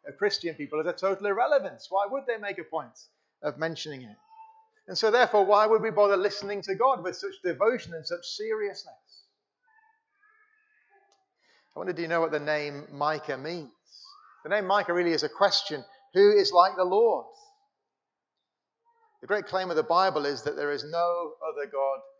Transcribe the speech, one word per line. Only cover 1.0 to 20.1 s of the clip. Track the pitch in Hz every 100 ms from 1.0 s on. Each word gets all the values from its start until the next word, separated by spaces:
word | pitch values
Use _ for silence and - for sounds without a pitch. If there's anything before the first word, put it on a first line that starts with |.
| 190 190 202
irrelevance. | 202 254 285 202 143 -
Why | 190 202
would | 269 262
they | 226
make | 202 190
a |
point | 165 160 127 - - _ _ _
of | 151 139
mentioning | 160 160 151 139
it? | 120 104 _ - - _ _ _ -
And | 185
so | 220
therefore, | 233 247 208
why | 190 208 214
would | 220
we | 220
bother | 185 202 196
listening | 196 - 196 202
to | 196
God | 190 247 247
with | 175 175
such | 196 -
devotion | 180 139 208 247 170
and | 165 151
such | 170 -
seriousness? | - 214 220 202 180 - 120 _ _ _ _ _ _ _ _ 880 _ _ _ _ 427 _ _ _ _ _ 392 _ _ _ _ _ _ _
I | -
wonder, | 185
do | 165
you | 165
know | 170
what | 165
the | 151
name | 147 151 147 143 147
Micah | 139 147 156 151 131
means? | 147 175 139 _ _ - - - - _
The | 151
name | 202 190
Micah | 202 185
really | 175 175
is | 160
a | 151
question. | - 196 - - 147 123 _ _
Who | 185 202
is | 208 190
like | 180 185 -
the |
Lord? | 180 196 226 160 - - - _ _ _ _ _ _ _ _ _ _ _ _ _ _ _ _ _
The | -
great | 208 190
claim | 190 185
of | 160
the |
Bible | 156 170 190